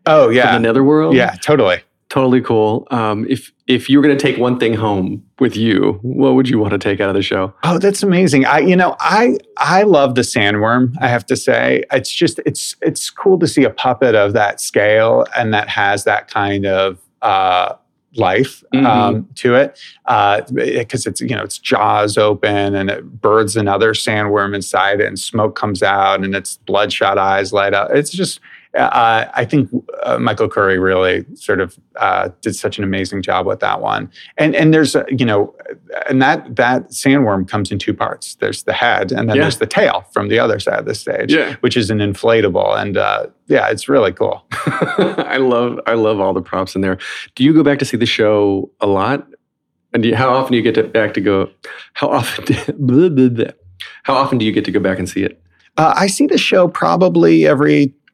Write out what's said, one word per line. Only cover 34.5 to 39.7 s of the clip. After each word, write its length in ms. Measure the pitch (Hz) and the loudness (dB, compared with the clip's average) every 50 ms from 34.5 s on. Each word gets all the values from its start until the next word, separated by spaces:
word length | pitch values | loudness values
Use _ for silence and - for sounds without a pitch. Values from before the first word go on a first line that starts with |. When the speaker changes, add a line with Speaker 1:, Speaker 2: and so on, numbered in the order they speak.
| - | 0
Speaker 1:
and 180 | - 160 156 156 | 2 2 4 4
there's, 220 | 156 156 131 - | 4 2 2 0
a, 100 | - - - | -2 -4 -4
you 160 | - 120 127 | -4 -2 0
know, 300 | 117 107 101 101 - - - - - - - _ - - - - - | 0 0 0 0 -2 -6 -14 -18 -18 -18 -18 _ -14 -12 -10 -6 -2
and 120 | 131 131 | 0 2
that, 340 | 131 139 160 - - - 120 107 | 2 2 2 0 -4 -6 -2 0
that 320 | 123 123 127 123 - - | 2 2 2 0 -2 -6
sandworm 580 | - - - 135 135 143 131 110 98 95 95 95 | -8 -2 0 2 2 4 2 2 0 -2 -2 -2
comes 240 | - 104 98 - | -4 -4 -4 -4
in 80 | 104 98 | -6 -6
two 140 | - - 104 | -4 -4 -4
parts. 420 | - 117 - - - - - - | -4 -4 -6 -6 -8 -12 -16 -8
There's 280 | - 104 101 98 - - | -6 -6 -4 -4 -4 -4
the 100 | - - | -4 -2
head, 380 | - - 120 101 98 98 - | 0 0 0 0 0 -2 -2
and 180 | - - 113 113 | -4 -4 -2 -2
then 80 | 107 - | 0 0
Speaker 2:
Yeah. 60 | - | 0
Speaker 1:
there's 140 | - 127 - | -2 -2 -4
the 80 | 113 | -6
tail 380 | 104 | -4